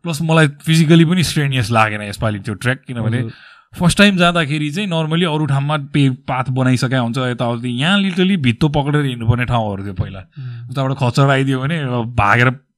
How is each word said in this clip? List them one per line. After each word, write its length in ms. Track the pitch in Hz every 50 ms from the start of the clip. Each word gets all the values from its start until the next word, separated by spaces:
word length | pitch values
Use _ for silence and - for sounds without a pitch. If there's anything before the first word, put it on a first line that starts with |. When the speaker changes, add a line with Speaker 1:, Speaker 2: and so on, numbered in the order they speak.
Speaker 1:
प्लस 200 | - 170 160 143
मलाई 260 | 170 160 160 165 156 143
फिजिकली 560 | 147 - - - 160 160 165 147 170 165 165
पनि 180 | 151 180 185
स्ट्रेनियस 480 | 156 - - 160 147 139 131 127 113 98
लागेन 320 | 117 110 110 107 107 104
यसपालि 360 | 104 101 101 - 120 110 104 101
त्यो 160 | 98 113 104
ट्रेक, 280 | 92 - 123 131 131 _
किनभने 320 | - 127 120 110 110 110 127
Speaker 2:
हजुर। 140 | 117 113 - - - - - _ _ _ - -
Speaker 1:
फर्स्ट 200 | 180 165 - -
टाइम 180 | 202 208 196
जाँदाखेरि 540 | 175 175 175 175 170 160 131 151 156 151 147
चाहिँ 180 | 147 190 214 196
normally 460 | 165 165 160 151 160 175 185 170 151
अरू 120 | 156 156
ठाउँमा 300 | 131 139 139 139 143 151
पे-, 400 | 147 139 139 - 151 139 135 131 - _ -
पाथ 160 | 127 127 127
बनाइसकेका 540 | - 127 131 131 127 127 113 135 120 131 131
हुन्छ 200 | 120 117 113 135
यताउति। 500 | 127 123 123 117 131 117 120 117 120 127
यहाँ 320 | 120 120 139 175 202 202
literally 360 | 196 190 165 180 180 185 202
भित्तो 320 | 180 135 123 117 - 160 151
पक्रेर 360 | 143 151 135 147 147 151 147
हिँड्नुपर्ने 400 | 135 123 120 113 110 120 120 123
ठाउँहरू 400 | 117 123 117 110 104 98 98 98
थियो 80 | 101
पहिला। 260 | 95 - 98 98 98 95
Speaker 2:
उम्। 520 | 90 _ - 147 131 123 120 117 120 123
Speaker 1:
उताबाट 220 | - 139 135 131
खच्चर 380 | 135 - 131 120 - - 139 139
आइदियो 300 | 139 131 135 135 135 131
भने 180 | 131 143 170 165
अब 360 | 143 127 123 120 113 117 120
भागेर 360 | 117 104 101 104 120 123 131 127 139 _ _ _